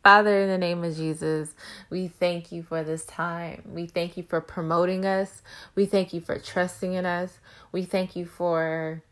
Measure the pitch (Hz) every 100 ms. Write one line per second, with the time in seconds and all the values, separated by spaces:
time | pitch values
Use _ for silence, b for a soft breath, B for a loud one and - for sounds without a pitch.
0 | 202 208 208 202 196 185 180 175 170 156
1 | 160 156 156 156 151 - B B B 185
2 | 180 - 180 175 170 170 165 165 156 160
3 | - - 170 170 170 - - 170 170 180
4 | 175 180 170 165 160 - 160 170 180 190
5 | 190 190 196 - B B B - 196 202
6 | 180 170 - - - 185 180 - 180 185
7 | 180 175 185 - B B B 180 180 190
8 | 185 180 170 - 175 165 160 160 160 160
9 | _